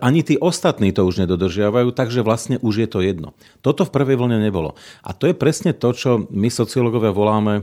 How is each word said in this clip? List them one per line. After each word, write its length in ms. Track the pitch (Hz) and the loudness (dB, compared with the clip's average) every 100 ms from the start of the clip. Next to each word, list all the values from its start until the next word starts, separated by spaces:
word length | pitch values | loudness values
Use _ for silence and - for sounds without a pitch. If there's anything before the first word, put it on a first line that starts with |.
ani 240 | 123 160 156 | 2 2 2
tí 80 | 147 | 0
ostatní 480 | 180 - 180 - 98 | 0 0 -2 2 0
to 160 | - 92 | 2 0
už 160 | 90 | 0
nedodržiavajú, 720 | 90 90 92 92 104 120 123 | 0 0 -2 0 0 2 0
takže 320 | 123 120 120 110 | 0 -2 0 0
vlastne 320 | 117 - 123 113 | -2 -2 -2 -2
už 160 | 104 | 0
je 60 | 110 | -2
to 80 | 98 | 0
jedno.“ 320 | 95 87 73 - - _ | -2 -2 -8 -16 -20 _
Toto 240 | 135 147 175 | -2 0 0
v 80 | |
prvej 240 | 135 135 131 | 0 2 2
vlne 240 | 123 113 | 2 2
nebolo. 320 | 107 95 76 - - - - | 0 0 -4 -8 -18 -18 -16
A 80 | |
to 160 | - 151 | -4 -2
je 80 | 175 | 0
presne 320 | 139 156 175 | 0 0 -2
to, 240 | - 120 | 0 -2
čo 320 | 120 135 117 95 | 0 0 0 0
my 160 | 101 113 | -2 -2
sociológovia 640 | - 113 127 120 113 110 | 0 -2 0 0 0 0
voláme 480 | 98 104 107 107 104 | 2 2 2 0 -2